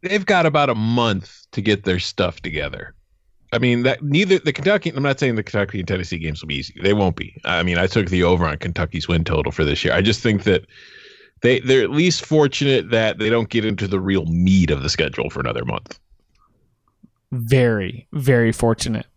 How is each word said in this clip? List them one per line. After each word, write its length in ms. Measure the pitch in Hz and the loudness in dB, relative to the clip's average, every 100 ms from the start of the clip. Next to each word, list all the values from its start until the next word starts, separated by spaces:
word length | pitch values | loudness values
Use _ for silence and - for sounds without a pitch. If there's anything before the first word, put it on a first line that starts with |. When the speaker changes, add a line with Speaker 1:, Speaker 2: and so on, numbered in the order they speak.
Speaker 1:
They've 220 | 185 208 185 | -2 -2 2
got 200 | 190 160 | 2 4
about 240 | 147 143 | 4 2
a 60 | 113 | 2
month 720 | 110 120 117 98 95 - _ | 0 2 2 0 -4 -20 _
to 100 | - | -4
get 220 | 104 101 | 0 0
their 160 | 101 90 | 2 -2
stuff 420 | - - 90 - | -2 -2 -4 -2
together. 520 | 90 76 73 58 - - _ _ _ _ _ | -8 -6 -6 -8 -16 -20 _ _ _ _ _
I 60 | 117 | 0
mean, 260 | 123 120 | 2 2
that 200 | 127 139 | 0 -2
neither 340 | 147 147 190 190 | 0 0 2 2
the 160 | 156 | 0
Kentucky, 380 | 135 143 208 - 135 | -2 0 0 0 -2
I'm 60 | |
not 160 | 139 135 | -2 0
saying 160 | 135 113 | 0 -2
the 80 | |
Kentucky 360 | 104 107 98 104 | -2 -2 -2 -4
and 80 | 87 | -4
Tennessee 300 | 92 90 85 | -4 -4 -6
games 240 | 80 73 | -6 -8
will 60 | 78 | -8
be 80 | 71 | -8
easy. 200 | 69 - | -8 -4
They 120 | 95 | 0
won't 220 | 104 98 80 | 2 2 -2
be. 240 | - - - | -8 -10 -4
I 180 | 85 | -2
mean, 140 | 87 87 | 0 0
I 100 | 92 | 0
took 220 | - 92 | 0 0
the 140 | 90 | 2
over 220 | 87 87 85 | 2 2 0
on 120 | 76 | -2
Kentucky's 500 | - 82 82 82 - | -8 -6 -6 -6 -2
win 160 | 85 | -2
total 280 | 82 78 71 | 0 -2 -2
for 120 | - | -2
this 200 | 76 - | -2 0
year. 100 | - | 0
I 80 | 80 | 0
just 200 | 98 101 | 2 0
think 220 | 120 104 | 0 0
that 220 | 104 - - - - - - - _ _ | 2 0 -2 -20 -20 -20 -20 -20 _ _
they, 200 | 120 120 | 0 2
they're 220 | 123 131 | 2 2
at 80 | 101 | 2
least 340 | 143 175 160 - | 2 0 0 0
fortunate 680 | 156 147 - 139 131 95 | 2 2 2 0 0 2
that 260 | 117 110 - | 0 0 0
they 120 | 107 | 0
don't 200 | 117 110 | 0 0
get 160 | 117 110 | -2 -2
into 220 | 98 98 | -2 -2
the 120 | 95 | -2
real 260 | 92 95 80 | 0 0 0
meat 460 | 85 90 95 82 | 0 4 4 4
of 120 | 71 | 0
the 60 | 69 | -2
schedule 400 | - 78 67 64 | -2 -4 -4 -8
for 100 | 69 | -6
another 240 | 62 57 60 | -6 -6 -6
month. 340 | 50 - - _ _ _ _ _ _ _ _ _ _ _ _ _ | -8 -10 -20 _ _ _ _ _ _ _ _ _ _ _ _ _
Speaker 2:
Very, 760 | 127 113 131 120 110 92 117 - | -8 0 4 4 2 -2 -8 -10
very 380 | 151 135 123 113 | -4 2 4 4
fortunate. 540 | 113 117 113 - 113 - | 2 0 0 -2 -4 -8